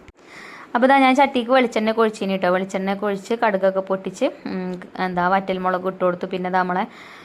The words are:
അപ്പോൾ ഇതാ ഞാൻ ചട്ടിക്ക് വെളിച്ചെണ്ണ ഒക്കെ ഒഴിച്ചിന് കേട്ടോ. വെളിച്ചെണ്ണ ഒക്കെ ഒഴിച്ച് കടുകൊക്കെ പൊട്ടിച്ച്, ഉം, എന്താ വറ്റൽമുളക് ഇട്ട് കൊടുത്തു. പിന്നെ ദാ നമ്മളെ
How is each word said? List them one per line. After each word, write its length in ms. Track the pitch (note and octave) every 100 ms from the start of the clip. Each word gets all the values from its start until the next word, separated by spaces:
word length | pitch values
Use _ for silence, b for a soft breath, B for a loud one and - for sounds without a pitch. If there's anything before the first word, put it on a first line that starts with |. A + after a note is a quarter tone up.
| B B B B B B B
അപ്പോൾ 120 | A#3+ B3+
ഇതാ 80 | C4+
ഞാൻ 120 | C4 C4
ചട്ടിക്ക് 340 | C#4 C4 A3+ C4
വെളിച്ചെണ്ണ 340 | A#3 A3 A3
ഒക്കെ 100 | A3
ഒഴിച്ചിന് 280 | A3 A3 G3
കേട്ടോ. 140 | F#3+ F3+
വെളിച്ചെണ്ണ 400 | F#3 F#3+ G3 F#3+
ഒക്കെ 100 | G3 G#3
ഒഴിച്ച് 260 | G3 F#3+ A#3
കടുകൊക്കെ 400 | A3+ F#3+ F#3+ F#3+ F#3+
പൊട്ടിച്ച്, 360 | F#3+ F#3+ F#3+ C4 - -
ഉം, 220 | F#3+ F#3 F3+ - - F#3
എന്താ 180 | F3 F3+
വറ്റൽമുളക് 540 | G3 F#3+ F#3 F#3 F#3 F#3
ഇട്ട് 120 | F#3 F3+
കൊടുത്തു. 200 | F3 F#3
പിന്നെ 160 | F#3 F#3
ദാ 60 | F#3
നമ്മളെ 220 | F3+ F3+ A3+ B B B